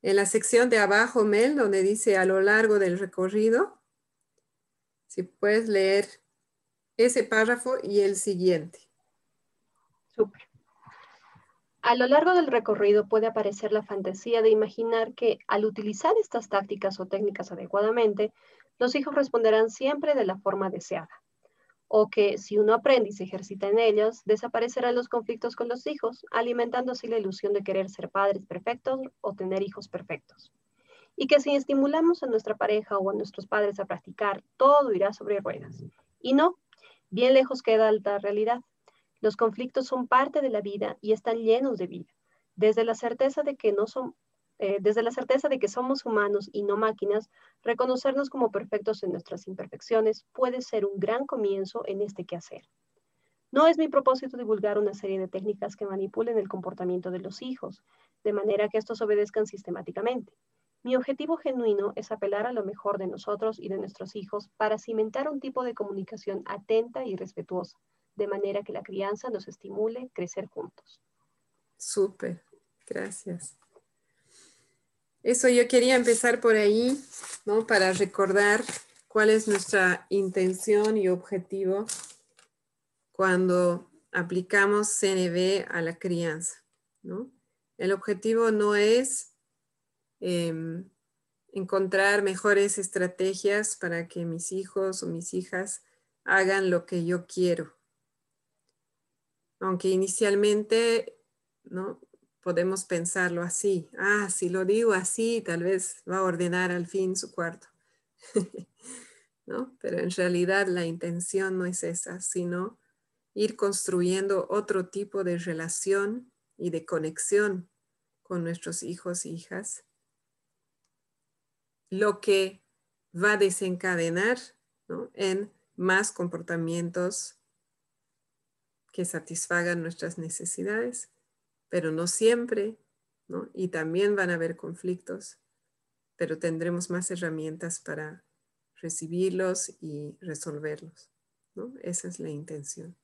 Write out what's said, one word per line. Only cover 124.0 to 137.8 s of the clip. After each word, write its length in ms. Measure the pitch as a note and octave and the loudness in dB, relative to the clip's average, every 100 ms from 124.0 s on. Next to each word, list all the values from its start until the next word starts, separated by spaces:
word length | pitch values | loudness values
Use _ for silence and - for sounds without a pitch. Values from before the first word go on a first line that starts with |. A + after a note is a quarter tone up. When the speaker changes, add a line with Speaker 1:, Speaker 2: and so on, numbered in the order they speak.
| E3 E3+ G#3 B3 - _ _ _ _ | 0 0 0 -2 -6 _ _ _ _
Speaker 1:
¿no? 220 | F3 - | -10 -10
en 380 | - G3 F#3 G#3 _ _ - | -4 -2 -2 -4 _ _ -6
más 380 | F3+ F#3+ G3+ | 0 0 0
comportamientos 1200 | - F3 E3+ E3+ E3+ E3 E3+ E3+ F3 F3+ - - _ _ _ _ _ _ _ _ _ _ _ _ _ _ _ _ | -4 -6 -6 -6 -4 -4 -4 -4 -4 -4 -6 -12 _ _ _ _ _ _ _ _ _ _ _ _ _ _ _ _
que 100 | - | -8
satisfagan 800 | F3 E3 D#3 E3 - F3 F3 E3+ | -6 -6 -10 -10 -2 -2 0 -2
nuestras 360 | E3 E3+ E3+ F3 | -6 -8 -10 -10
necesidades, 920 | E3 - E3+ - F#3 G#3+ A#3+ B3 - _ _ _ _ _ _ | -10 -8 -10 -6 -4 -4 -4 -8 -14 _ _ _ _ _ _
pero 220 | F3+ D#3+ | -4 -2
no 160 | D#3+ F3 | -4 -4
siempre, 680 | - A3 A#3+ A#3+ G#3+ G3+ A3+ _ _ _ _ _ | 2 4 2 0 -2 -4 -8 _ _ _ _ _
¿no? 220 | F3+ G#3+ | -12 -10
Y 140 | - F#3 | -6 -6
también 480 | E3+ D#3+ E3+ G3+ G3+ | -4 -4 0 0 0
van 140 | F3+ | 0
a 60 | E3+ | -2
haber 200 | E3 E3+ | -4 -6
conflictos, 800 | E3 F3 F#3 F3+ - F#3 - - _ _ _ _ _ _ _ _ | -12 -10 -8 -8 -8 -14 -14 -20 _ _ _ _ _ _ _ _
pero 240 | E3 D#3 | -8 -4
tendremos 500 | E3+ D#3+ E3+ F3 F3 | -4 -4 -4 -4 -4
más 220 | F3 F3+ | -6 -6
herramientas 680 | F3+ E3+ D#3+ D#3 D#3+ E3+ E3+ | -6 -6 -6 -8 -10 -10 -10